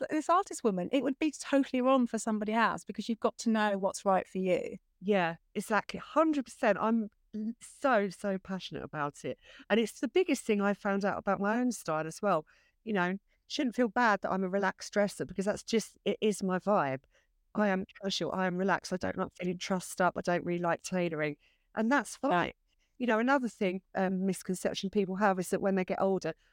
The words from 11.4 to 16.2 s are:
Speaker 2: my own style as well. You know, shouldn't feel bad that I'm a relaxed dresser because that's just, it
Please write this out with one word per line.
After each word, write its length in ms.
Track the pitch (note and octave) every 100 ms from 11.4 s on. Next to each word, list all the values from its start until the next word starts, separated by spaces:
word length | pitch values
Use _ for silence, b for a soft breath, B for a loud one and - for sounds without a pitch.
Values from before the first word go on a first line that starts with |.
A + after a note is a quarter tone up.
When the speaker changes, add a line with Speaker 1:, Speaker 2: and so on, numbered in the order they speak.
Speaker 2:
my 180 | G3+ A3+
own 140 | B3
style 340 | G#3+ - D#3 D#3+
as 160 | -
well. 240 | G#3 E3+ D#3 b b b
You 100 | -
know, 240 | G3+ F3+ G3 - _ _
shouldn't 260 | - C4+
feel 140 | G#3+ A#3+
bad 340 | B3 A#3+ G3+
that 100 | -
I'm 120 | F#3+
a 40 | F#3
relaxed 460 | G3 F#3+ - -
dresser 320 | G#3 G3+ - D3
because 180 | F3+
that's 180 | G3 -
just, 360 | - A3 - - -
it 100 | G#3